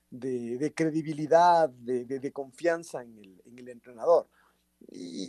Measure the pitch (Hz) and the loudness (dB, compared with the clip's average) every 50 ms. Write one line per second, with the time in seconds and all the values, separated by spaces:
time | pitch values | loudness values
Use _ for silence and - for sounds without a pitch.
0 | _ _ - 127 123 135 127 123 120 117 120 123 147 147 - - 165 160 151 160 | _ _ -18 -10 -8 -6 -6 -6 -6 -6 -6 -4 -4 -4 -2 -2 -2 -2 -2 -2
1 | 151 151 156 147 151 135 160 165 175 175 170 170 160 143 127 123 120 117 127 123 | -4 -4 -6 -6 -2 4 4 6 6 6 6 6 4 2 -2 -6 -8 -4 -4 -4
2 | 123 120 135 135 127 139 135 - 139 131 120 - 156 170 165 170 170 165 - 143 | -4 -4 -8 -6 -6 -8 -8 -8 -12 -12 -10 -2 0 0 0 0 -4 -10 -12 -14
3 | 123 117 113 107 104 98 92 87 _ 120 120 123 123 123 123 120 _ 123 123 113 | -14 -14 -18 -20 -20 -20 -20 _ _ -20 -20 -20 -18 -18 -18 -20 _ -20 -14 -4
4 | 117 156 170 151 - _ _ _ _ _ _ _ _ _ _ _ - - - - | 2 4 4 4 4 _ _ _ _ _ _ _ _ _ _ _ -20 -20 -16 -14
5 | - 170 170 - - | -14 -12 -10 -10 -10